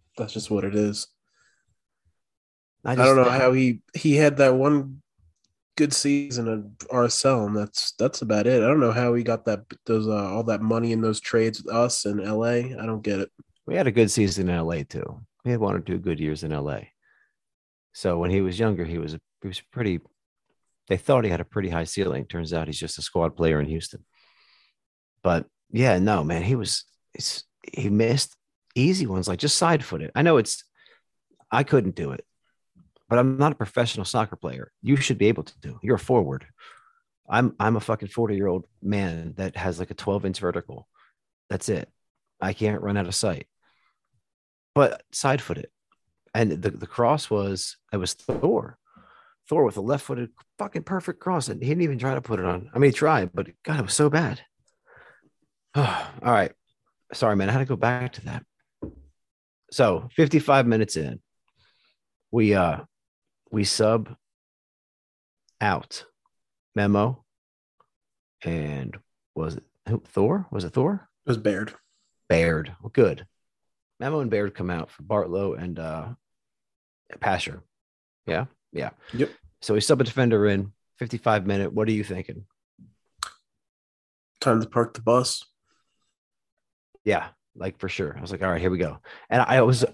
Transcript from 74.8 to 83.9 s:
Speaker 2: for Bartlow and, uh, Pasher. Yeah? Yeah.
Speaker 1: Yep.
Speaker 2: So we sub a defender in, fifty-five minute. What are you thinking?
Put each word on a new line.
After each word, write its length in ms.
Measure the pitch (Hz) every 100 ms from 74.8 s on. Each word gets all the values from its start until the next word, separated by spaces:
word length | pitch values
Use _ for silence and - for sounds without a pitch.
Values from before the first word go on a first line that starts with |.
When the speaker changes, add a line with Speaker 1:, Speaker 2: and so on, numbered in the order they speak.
| -
Speaker 2:
for 120 | -
Bartlow 540 | 78 107 85 90 98 58
and, 220 | 90 82
uh, 280 | 80 78 80 123 _ _ _ _ _ _ _ _ _ -
Pasher. 420 | 107 92 - - _ _ _ _ _ _ -
Yeah? 200 | 85 131 _ _
Yeah. 180 | 71 - _ -
Speaker 1:
Yep. 160 | 120 120 - - _
Speaker 2:
So 120 | -
we 80 | 107
sub 200 | - 135
a 20 |
defender 440 | 120 131 123 110 104
in, 260 | 98 101 _ _ _
fifty-five 480 | 113 117 120 107 95
minute. 260 | 98 98
What 160 | 107 107
are 60 |
you 100 | 110
thinking? 420 | 101 92 - - 98 _ _ _ - _ _ _ - _ _ _ _ _ _